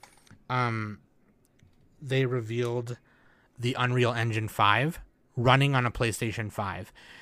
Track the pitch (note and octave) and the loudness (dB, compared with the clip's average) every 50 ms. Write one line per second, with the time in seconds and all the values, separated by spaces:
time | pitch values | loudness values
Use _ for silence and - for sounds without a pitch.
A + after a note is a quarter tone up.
0 | - - _ _ _ - - - _ - B2+ B2+ B2 A#2+ A2+ A2+ G#2+ G#2+ G#2 - | -20 -20 _ _ _ -20 -20 -18 _ -4 -2 0 0 0 -2 -4 -6 -6 -10 -14
1 | _ _ _ _ _ _ _ _ _ _ _ _ - - _ _ _ _ _ - | _ _ _ _ _ _ _ _ _ _ _ _ -20 -20 _ _ _ _ _ -14
2 | D#3 B2+ C3+ C3+ C3+ B2 B2+ B2+ A2+ G#2+ A#2 A#2+ B2 A#2+ A#2+ B2 A#2+ A#2+ A#2+ - | -8 -4 0 0 0 0 0 -2 -4 -4 -4 -2 -2 -2 -2 -4 -4 -6 -10 -12
3 | _ _ _ _ _ - _ _ _ _ _ - A#2+ B2 B2+ B2 B2 B2 B2 B2+ | _ _ _ _ _ -20 _ _ _ _ _ -4 -4 -2 -2 0 0 0 2 2
4 | B2 A#2+ A#2+ A#2 A#2 A#2 A2 A2 G#2+ G#2 - - A2 G#2 G#2 A2+ C3 D#3 F3 - | 2 2 2 0 -2 -2 -2 -2 -4 -4 0 2 4 6 6 4 2 0 -2 -6
5 | - _ _ _ _ _ - - A#2 B2+ B2+ C3+ C#3 C#3 C#3 C3 B2 A#2+ - - | -12 _ _ _ _ _ -4 0 4 6 6 6 6 4 2 2 0 0 -2 -2
6 | B2+ A#2 G2+ - B2 A2+ G2+ - A2 G#2 - - G#2 G2 - - F#2+ - - - | -2 -2 -2 -2 -4 -4 -4 -4 -6 -8 -6 -6 -6 -4 -6 -8 -10 -14 -16 -20
7 | - - - - | -20 -20 -20 -20